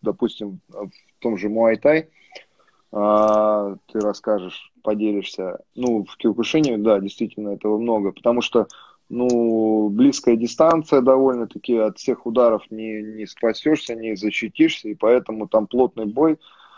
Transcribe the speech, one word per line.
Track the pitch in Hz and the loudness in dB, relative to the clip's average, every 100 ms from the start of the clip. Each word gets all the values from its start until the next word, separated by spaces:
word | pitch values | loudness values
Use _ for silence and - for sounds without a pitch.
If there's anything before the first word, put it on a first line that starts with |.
допустим, | 107 98 117 - 104 92 _ | -8 -4 -4 -6 -12 -14 _
в | 104 101 - _ _ | -16 -16 -18 _ _
том | 120 104 | -6 -4
же | 104 | -4
Муай-Тай, | 110 113 110 143 156 156 _ _ - - _ _ _ _ | 0 2 2 2 2 -2 _ _ -20 -20 _ _ _ _
а, | 104 104 107 107 107 107 107 101 95 _ | -2 2 4 4 2 2 0 -2 -8 _
ты | 110 | -4
расскажешь, | 104 95 - 104 90 - - _ | -4 -4 -4 -4 -4 -14 -20 _
поделишься. | 107 107 107 101 92 - 92 87 _ - | -6 -2 -2 -2 -6 -8 -10 -10 _ -6
Ну, | 123 113 | -2 -2
в | 92 - | -4 -4
Киокушине, | 117 104 110 156 147 110 | -2 -2 0 0 0 0
да, | 110 101 | 2 0
действительно, | 98 - 110 - 104 | 0 -6 -8 -6 -8
этого | 98 107 107 | -6 -2 -2
много, | 120 110 98 | 0 -2 -2
потому | - 117 120 | -2 -2 -2
что, | - 120 104 - - _ _ | 0 0 0 -6 -20 _ _
ну, | 117 123 120 117 113 110 110 107 | -4 0 0 2 0 2 2 0
близкая | 104 139 139 - 113 | 4 2 4 2 2
дистанция | 117 - 160 165 156 143 | 0 2 2 2 2 4
довольно-таки, | 127 131 135 123 110 104 - 117 | 4 4 4 0 -4 -8 -2 0
от | 107 - | 0 -2
всех | - 120 120 | -4 -4 -2
ударов | 117 117 107 - | 2 2 2 -4
не, | 110 110 107 | -12 -10 -10
не | 107 110 101 | -12 -12 -14
спасешься, | - 113 107 151 151 - | -4 -4 -2 0 0 -2
не | 117 113 101 | -8 -6 -4
защитишься, | 104 - 110 - 160 - 107 | -4 -4 -6 0 0 0 -8
и | |
поэтому | 104 110 123 - 110 104 | -2 2 2 2 -8 -2
там | 110 104 | 0 0
плотный | 123 123 - 110 | 0 0 -2 -6
бой. | 117 156 156 _ _ _ | 0 0 0 _ _ _